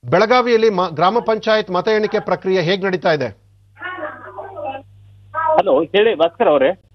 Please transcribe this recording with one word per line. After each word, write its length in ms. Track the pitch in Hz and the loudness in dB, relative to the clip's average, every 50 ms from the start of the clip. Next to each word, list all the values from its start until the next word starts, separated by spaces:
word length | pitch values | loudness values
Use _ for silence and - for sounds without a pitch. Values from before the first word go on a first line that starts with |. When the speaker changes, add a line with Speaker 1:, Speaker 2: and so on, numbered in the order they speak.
| - | -4
Speaker 1:
ಬೆಳಗಾವಿಯಲ್ಲಿ 640 | 123 135 196 214 214 247 254 240 247 233 220 220 226 | 0 2 2 4 4 2 2 2 2 2 2 2 2
ಮ-, 180 | 202 175 185 180 | 2 0 -2 -4
ಗ್ರಾಮ 300 | 160 139 165 185 214 240 | -2 0 0 2 2 0
ಪಂಚಾಯತ್ 520 | - 226 220 220 214 220 214 214 208 - | 0 -2 -4 -2 0 0 0 0 0 -2
ಮತ 180 | 185 180 180 226 | -4 -2 0 0
ಎಣಿಕೆ 300 | 220 214 214 208 220 208 | 0 0 0 0 -2 -4
ಪ್ರಕ್ರಿಯೆ 420 | 208 - 185 - - 190 190 190 | -2 -2 -4 -4 -2 -2 -2 0
ಹೇಗ್ 220 | 165 160 196 196 180 | 0 0 -2 -2 -2
ನಡೀತಾ 280 | 196 180 170 - 185 | -4 -4 -2 0 0
ಇದೆ? 140 | 160 147 131 113 101 _ _ _ _ _ _ _ _ - - 359 370 339 - - - - - - 381 381 - 392 381 339 - - 269 269 277 - - - - - - - - - - | 0 0 -2 -6 -8 _ _ _ _ _ _ _ _ -14 -12 -12 -10 -10 -12 -12 -12 -14 -20 -18 -16 -16 -16 -14 -12 -10 -10 -10 -10 -12 -16 -20 -20 -20 -20 -20 -20 -20 -20 -10 -8
Speaker 2:
ಹಲೋ, 480 | 311 320 320 311 294 - - 277 254 165 | -4 0 2 2 2 4 4 2 2 0
ಹೇಳಿ 300 | - - 202 214 233 208 | 0 2 2 2 2 2
ಭಾಸ್ಕರ್ 340 | 147 220 220 - _ 233 185 | 2 0 0 0 _ 2 2
ಅವರೇ. 340 | 151 143 131 147 190 - _ _ | 4 4 2 0 0 -4 _ _